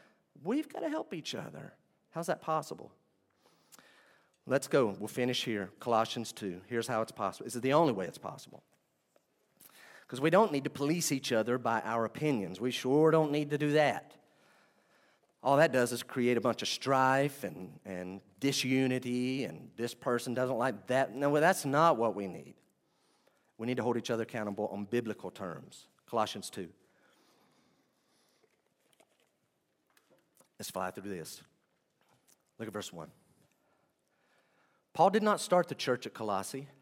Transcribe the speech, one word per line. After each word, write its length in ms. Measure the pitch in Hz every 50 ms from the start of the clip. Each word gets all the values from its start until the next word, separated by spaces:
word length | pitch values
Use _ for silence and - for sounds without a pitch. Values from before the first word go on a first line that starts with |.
| - _ _ _ _ _ _ 147 139
we've 240 | 175 247 302 311 -
gotta 220 | - - - 311
help 240 | 294 320 - - -
each 200 | 160 - - -
other. 380 | - - - - - - - - _ _ _ _ _ _ _
How's 160 | _ 165 170
that 160 | 180 165 - -
possible? 500 | 156 160 156 143 - - - - - - _ _ _ _ _ _ _ _ _ _ _ _ _ _ _ - - - - _ - _ _ _ _ _ _ _ _ _
Let's 220 | - 127 139 - -
go. 260 | - 143 123 104 98 101
We'll 100 | 104 107
finish 340 | - 131 123 127 123 - -
here. 280 | 120 110 101 95 92 - -
Colossians 520 | - 123 117 110 113 - - 123 113 - -
two. 280 | - 107 95 87 92 95
Here's 200 | - 120 117 113
how 140 | 135 123 110
it's 120 | 113 - -
possible. 340 | - 104 95 - - -
This 100 | 117 107
is 60 | 120 117
the 100 | 135 139
only 220 | 156 170 143 113
way 120 | 95 92
it's 120 | 85 - -
possible. 440 | - 98 - - - - - - - _ _ _ _ _ _ _ _ _ _ _ _ _ _ _ _ _ _ _ - - - - - - - - -
'Cause 140 | - 123 127
we 100 | 139 160
don't 220 | 165 196 226 196 147
need 120 | 139 135
to 60 | 147
police 400 | - - 143 143 170 180 156 - 151
each 200 | 131 - - 123
other 240 | 110 107 120 123
by 240 | 127 120 120 117 113
our 240 | - 104 117 117 113
opinions. 560 | 107 - - 151 151 139 107 95 85 92 92
We 100 | 117 127
sure 400 | 123 - - 127 135 151 156 160
don't 220 | 156 160 156 147 143
need 180 | 151 151 143
to 80 | 147 139
do 140 | 147 147 143
that. 400 | 151 147 135 98 - - - - - _ _ _ _ _ _ _ _ _ _ _ _ _ _ _ _ _ _ _ _ _ _ _ _ -
All 160 | 127 139 143
that 120 | 160 -
does 220 | 123 127 123 120 123
is 100 | 117 -
create 340 | - - 131 120 123 123
a 40 | 117
bunch 220 | 101 123 110 - -
of 60 | -
strife 760 | - - - 131 139 131 131 131 131 135 139 147 139 - -
and, 340 | 90 73 87 92 92 - - -
and 360 | 95 95 90 90 90 95 98 - _ _ _
disunity, 1040 | 135 139 - - - 127 131 131 135 127 127 127 127 123 123 123 123 127 131 139 120
and 260 | 82 82 78 - - -
this 180 | - 117 120 -
person 400 | - - 131 123 120 - 131 120
doesn't 240 | 127 127 123 131 113
like 300 | 120 131 107 101 - -
that. 260 | 127 131 135 - 104
No, 160 | 131 143 143
well, 100 | 147 151
that's 240 | 151 175 196 - -
not 320 | 139 135 147 165 170 147
what 200 | 110 117 113 90
we 100 | 101 101
need. 300 | 92 85 - - - - - _ _ _ _ _ _ _ _ _ _ _ _ _ _ _ _ _ _ _
We 120 | - 113 123
need 80 | 127
to 80 | 117 110
hold 120 | 123 117
each 140 | 117 110 -
other 140 | 120 113 113
accountable 420 | - - 117 107 104 101 107 104 -
on 180 | 95 101 104
biblical 440 | 98 117 120 120 107 101 - - 90
terms. 560 | - - 98 90 80 69 76 - - - - _ _ _ _
Colossians 440 | - 120 117 107 104 - 107 - -
two. 220 | - 104 90 82 - _ _ _ _ _ _ _ _ _ _ _ _ _ _ _ _ _ _ _ _ _ _ _ _ _ _ _ _ _ _ _ _ _ _ _ _ _ _ _ _ _ _ _ _ _ _ _ _ _ _ _ _ _ _ _ _ _ _ _ _ _ _ _ _ _ _ _ _ _ _ _ _ _ _ _ _ -
Let's 120 | 101 -
fly 200 | - 92 92 92
through 200 | - 107 95 101
this. 320 | 95 85 80 - - - - _ _ _ _ _ _ _ _ _ _ _ _ _ _ _ _ _ _ _ _ _ _ -
Look 100 | 113 107
at 40 | 98
verse 200 | 104 95 - -
one. 180 | 85 80 - - _ _ _ _ _ _ _ _ _ _ _ _ _ _ _ _ _ _ _ _ _ _ _ _ _ _ _ _ _ _ _ _ _ _ _ _
Paul 180 | - 165 196
did 120 | 190 220 208
not 180 | 214 202 -
start 280 | - - 185 180 175 -
the 60 | 139
church 320 | - - 139 123 101 -
at 80 | 110 -
Colossae. 540 | - 110 107 101 98 95 - - 135 139 139 - _